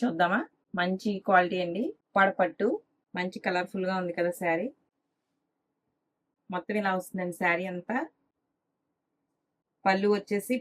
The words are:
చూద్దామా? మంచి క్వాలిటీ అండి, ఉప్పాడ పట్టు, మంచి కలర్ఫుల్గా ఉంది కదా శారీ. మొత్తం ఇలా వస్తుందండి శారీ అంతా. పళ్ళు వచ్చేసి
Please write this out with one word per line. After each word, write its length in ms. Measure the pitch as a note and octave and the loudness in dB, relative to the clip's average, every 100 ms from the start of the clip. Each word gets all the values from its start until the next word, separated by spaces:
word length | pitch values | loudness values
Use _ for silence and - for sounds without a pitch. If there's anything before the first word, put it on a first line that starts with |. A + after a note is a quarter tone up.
చూద్దామా? 380 | A#3+ E3 F3 G#3 E4 _ _ F3+ | 0 2 2 2 -2 _ _ -4
మంచి 320 | F3 F#3 G#3+ G3 G3+ | -2 0 -2 -4 4
క్వాలిటీ 300 | F#3 F3+ F3+ | 6 6 0
అండి, 180 | F3 F3 D4 A4 _ | -2 -2 -4 -6 _
ఉప్పాడ 220 | G3+ F#3+ F#3+ | 2 4 4
పట్టు, 260 | F3+ - G#3 G4+ - _ _ F#3 | 0 2 0 0 -6 _ _ -6
మంచి 200 | F#3 - G3+ | -6 -4 -2
కలర్ఫుల్గా 480 | F3+ F3+ F#3+ F#3 F#3 | -2 -2 -4 -2 -2
ఉంది 120 | F3+ E3+ | -4 -2
కదా 140 | F3 F3 | -2 -2
శారీ. 260 | F3 E3 A3+ - _ _ _ _ _ _ _ _ _ _ _ _ _ _ _ _ - | 0 0 -2 -8 _ _ _ _ _ _ _ _ _ _ _ _ _ _ _ _ -10
మొత్తం 240 | F#3 - G#3+ | -10 -4 -2
ఇలా 120 | G3 F#3 | 0 -2
వస్తుందండి 380 | F3+ F#3 F3+ F3 | -4 -6 -6 -2
శారీ 200 | F3+ E3+ F#3 | -2 -2 -4
అంతా. 240 | F3+ - A#3 D#4+ _ _ _ _ _ _ _ _ _ _ _ _ _ _ _ _ _ G3 | -8 -6 -6 -6 _ _ _ _ _ _ _ _ _ _ _ _ _ _ _ _ _ 2
పళ్ళు 220 | F#3+ G3+ G#3 | 2 4 2
వచ్చేసి 400 | G3+ G3+ G3+ B3 | 0 -4 -2 -4